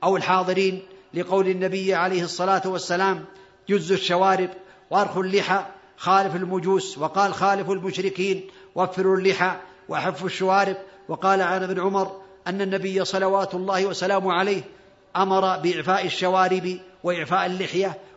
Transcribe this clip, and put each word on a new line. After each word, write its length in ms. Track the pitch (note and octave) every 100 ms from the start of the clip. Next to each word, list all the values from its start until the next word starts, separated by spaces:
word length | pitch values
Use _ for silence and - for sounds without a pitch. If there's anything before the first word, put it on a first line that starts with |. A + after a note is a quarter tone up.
أو 140 | F3+ F#3
الحاضرين، 640 | E3+ F#3 F3+ F#3 F#3+ F#3 - - -
لقول 340 | E3 F3+ F#3+ F#3+
النبي 480 | F#3 F#3 F#3+ F#3+ F3+
عليه 280 | F3+ F#3
الصلاة 380 | E3+ - F#3 F#3+ F#3+
والسلام: 600 | F3+ - F3 G3 F3+ D#3 - - _ -
"جز 220 | G3+ D#3+
الشوارب 580 | F#3+ - F3 F#3+ F#3+ F3+ - - - -
وأرخوا 340 | F3+ G3+ D#3
اللحى 420 | F#3+ G3 D#3 G3 - - - -
خالف 380 | F3 F#3+ G3 E3+
المجوس"، 640 | F3+ F#3 F3 F#3+ - -
وقال: 360 | D3+ F#3+ G3+
"خالف 360 | D#3+ F#3+ G3 E3+
المشركين، 800 | F#3+ F#3 F3 F#3+ F#3+ G3 F#3+ - - - -
وفروا 420 | F#3 F#3 F#3+ F#3+
اللحى 380 | F#3+ F3+ F#3 E3 - - -
وحفوا 380 | D3+ D#3+ D3 F#3
الشوارب". 500 | - F#3 F#3+ G3 F#3+ - - -
وقال 340 | D#3+ F#3+ F#3+
عن 220 | F3+ F#3
ابن 160 | F#3 F#3
عمر 420 | F#3 G3 F#3 - - - -
أن 140 | F#3+
النبي 440 | G3 F#3+ F#3 F#3+ F3+
صلوات 500 | F#3+ F#3+ G3 G3 F3+
الله 300 | F#3+ F#3+ G3
وسلامه 480 | F3+ F#3 G3 F#3
عليه 280 | F3 G3 G3 - - - _ _ F3
أمر 420 | G3 F#3+ F#3 F3+
بإعفاء 480 | E3+ E3 D3+ F#3+ F3+
الشوارب 720 | - F3+ F#3 F#3 F#3 F3+ F3+ - -
وإعفاء 420 | E3+ F3 D3+ F#3 F3+
اللحية، 520 | F#3 F3+ F3 F#3+ D3+ -